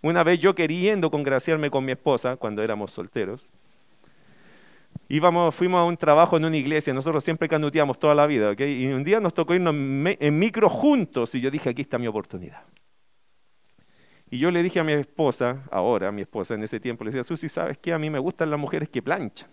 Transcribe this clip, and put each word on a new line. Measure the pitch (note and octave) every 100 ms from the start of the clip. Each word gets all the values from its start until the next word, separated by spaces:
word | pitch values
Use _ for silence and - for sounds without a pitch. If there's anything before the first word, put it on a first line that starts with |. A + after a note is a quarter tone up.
Una | D3+ E3+
vez | E3 F3+
yo | F3+
queriendo | E3+ D#3+ E3+ F#3 G#3 D#3+
congraciarme | D3 C#3 C3 C#3+ D#3 D3
con | C#3
mi | C3
esposa, | B2+ - B2+ B2 B2+
cuando | A2+ G#2
éramos | A2 G#2+ G2+
solteros, | - F2+ - F#2+ A#2+ _ _ _ _ _ _ _ _ _ - - - - - _ - _
íbamos, | C#3+ F3 E3+ E3+
fuimos | - F3+ F3+
a |
un | E3+ F3
trabajo | E3 D3+ E3 E3+
en | D#3+
una | D#3
iglesia, | C3+ D#3 D3
nosotros | C3 C#3+ D#3
siempre | C3+ D#3+ D#3+
canuteamos | D#3 D3 D3+ C#3+ B2+
toda | D#3
la | D3 D3
vida, | C#3 G#2+
¿ok? | G2+
Y | C#3 C3+ C3
un | C3+
día | C#3+ G#3+
nos | G3
tocó | - D#3+
irnos | F3 F3
en | D3 C#3 C3+
me-, | D#3+ G#3
en | D3 D3+
micro | G#3+ A3 G#3+
juntos, | - D4 C#4+ F3+ - A#2
y | C3
yo | B2+
dije, | D3 C3+
"Aquí | A2+
está | - A#2+
mi | A#2+
oportunidad". | G#2+ G2 F#2 F2+ - - _ _ _ _ _ _ _ _ _ _ _ _ _ _ _ _
Y | B2+
yo | D#3
le | E3+
dije | F3 F3+
a |
mi | D#3+
esposa, | D3 C3+ - D3+ A#2 B2 C3+ C3+
ahora | - F#2+ A2 F#2+
mi | G#2
esposa | F#2+ A2 F#2
en | A2
ese | G#2+ A2+
tiempo, | B2 A2+
le | A2
decía, | B2+
"Susi, | A#2+ E3 D3+
¿sabes | - - C#3
qué? | -
A | E3
mí | D#3
me | D3
gustan | D3+ - D#3+
las | D3
mujeres | C3+ - D3
que | B2
planchan". | B2 F#3 B2 - -